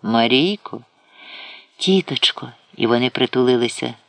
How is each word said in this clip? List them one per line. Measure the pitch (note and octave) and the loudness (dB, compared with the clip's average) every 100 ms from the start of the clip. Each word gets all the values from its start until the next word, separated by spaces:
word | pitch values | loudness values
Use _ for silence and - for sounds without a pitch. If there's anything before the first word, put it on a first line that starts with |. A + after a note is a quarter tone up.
Марійко, | - A#2 A#2 B2+ E3+ G#3 - A2+ A#2+ _ _ - - - - - _ _ | 0 0 4 4 2 -2 -10 -16 -18 _ _ -20 -20 -20 -20 -20 _ _
тіточко. | - F#3+ E3+ C3+ - - B2 - _ - | 2 2 0 -2 -2 -2 -14 -16 _ -4
І | A2+ | 2
вони | A#2+ B2+ | 2 0
притулилися | - C3 B2+ B2+ B2 A#2+ - B2 A#2+ | 0 0 2 2 2 0 -4 -8 -10